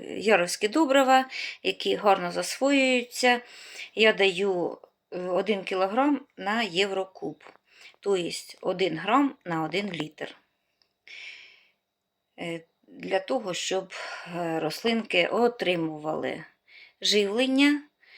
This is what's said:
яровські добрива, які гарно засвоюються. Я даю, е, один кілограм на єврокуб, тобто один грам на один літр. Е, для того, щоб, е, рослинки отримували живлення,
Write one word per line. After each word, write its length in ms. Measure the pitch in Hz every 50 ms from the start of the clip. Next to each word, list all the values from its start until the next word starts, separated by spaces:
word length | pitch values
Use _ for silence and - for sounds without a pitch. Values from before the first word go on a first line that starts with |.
| - - - -
яровські 500 | 180 214 214 175 175 175 - - - 208
добрива, 640 | 214 311 320 262 269 277 269 254 262 262 262 262 - - - - - - -
які 320 | 190 190 - - 196 196
гарно 360 | 180 190 208 190 185 180 175
засвоюються. 1080 | 175 175 180 - - - 262 277 285 277 262 254 254 247 240 - - - 247 247 247 240 - - - - - - - - - - -
Я 180 | 196 220 220 202
даю, 640 | 175 196 196 180 175 202 196 185 175 165 - - - - - _ _ _ _
е, 80 | - 180
один 440 | 180 180 180 180 190 202 214 190 180
кілограм 600 | - 196 185 190 190 208 247 269 294 285 269 - _ _ -
на 260 | 185 196 208 233 233
єврокуб, 800 | 196 165 175 202 202 196 190 190 185 - - - 156 147 - - - - _ _ _ _ - - - - _
тобто 300 | - 202 202 185 170 165 - - - - - -
один 360 | - 180 185 180 190 175 156 160
грам 380 | 170 202 226 277 285 - - - -
на 180 | 180 170 160 160
один 280 | 156 - 190 208 202
літр. 440 | 175 160 151 156 - - - - - - _ _ _ _ _ _ _ _ _ _ _ _ _ - - - - - - - - - _ _ _ _ _ _ _ _ _ _ _ _ _ _ _ _ _ -
Е, 220 | 175 170 170 165 165 _ _ _ _ _
для 320 | - - - 180 190 185
того, 340 | 185 - 262 262 220 190 -
щоб, 400 | - - - 180 190 185 185 - - - - - - - 170 175
е, 240 | 170 175 165 160 160
рослинки 680 | 160 151 - - - 233 233 226 220 - - 180 170 -
отримували 1160 | - 208 240 240 240 - 190 180 180 170 160 160 156 151 151 156 156 151 131 131 - 160 - - _ _ _ _ - - - - _ _
живлення, 840 | 196 190 196 208 202 196 202 233 262 262 269 269 285 294 294 285 285 - _ _ _ _ -